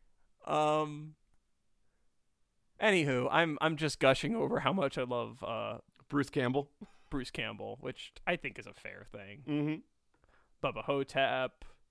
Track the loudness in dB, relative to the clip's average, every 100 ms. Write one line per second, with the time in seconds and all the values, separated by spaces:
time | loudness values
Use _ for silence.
0 | _ _ _ _ -4 0 2 2 0 -6
1 | -12 -18 _ _ _ _ _ _ _ _
2 | _ _ _ _ _ _ _ 0 4 4
3 | 4 2 4 4 2 2 0 0 -2 4
4 | 4 6 2 0 0 0 0 2 0 -2
5 | -4 -4 -4 -8 -8 -6 -6 -8 -14 _
6 | -2 0 0 2 2 2 -2 _ -20 -20
7 | -8 -6 -6 -4 -6 -6 -10 -8 -8 -10
8 | -14 -8 -2 -2 -4 -10 -14 -14 -14 -14
9 | -14 -14 -14 -14 -2 0 0 -4 -8 _
10 | _ _ _ _ _ _ -4 -4 -2 -2
11 | 0 2 4 2 -2 -6 -20 -20 _